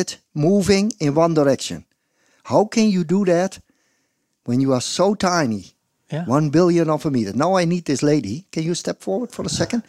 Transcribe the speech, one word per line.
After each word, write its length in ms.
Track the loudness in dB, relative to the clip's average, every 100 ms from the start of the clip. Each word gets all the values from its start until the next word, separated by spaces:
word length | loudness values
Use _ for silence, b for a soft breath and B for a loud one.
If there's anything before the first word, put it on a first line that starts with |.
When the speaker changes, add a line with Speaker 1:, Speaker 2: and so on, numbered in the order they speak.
Speaker 1:
it 180 | -2 -8 _
moving 580 | -2 2 2 2 2 0 -2
in 160 | 0
one 200 | 2 2
direction. 500 | 4 2 0 -4 -12 -14 _ _ _ _ _
How 220 | 0 0 2
can 220 | 2 2
you 140 | 2
do 200 | 0 0
that 360 | 2 2 0 -8 _ _ _ _ _ _ _ _
when 160 | -4 0
you 120 | 2
are 80 | 0
so 320 | -2 0 0
tiny? 500 | 0 0 0 0 -4 -10 _ _ _ _
Speaker 2:
Yeah. 120 | -8 0
Speaker 1:
One 220 | 0 2
billion 400 | 2 4 2 0
of 160 | 0 -2
a 40 |
meter. 220 | -2 -2
Now 260 | -2 0 2
I 40 | 0
need 180 | -2
this 180 | -2 0
lady. 420 | 2 2 0 -10 -8
Can 120 | -6
you 100 | -4
step 260 | -4 -6 -8
forward 300 | -6 -6 -6
for 120 | -8 -8
a 20 |
second? 340 | -4 -4 -4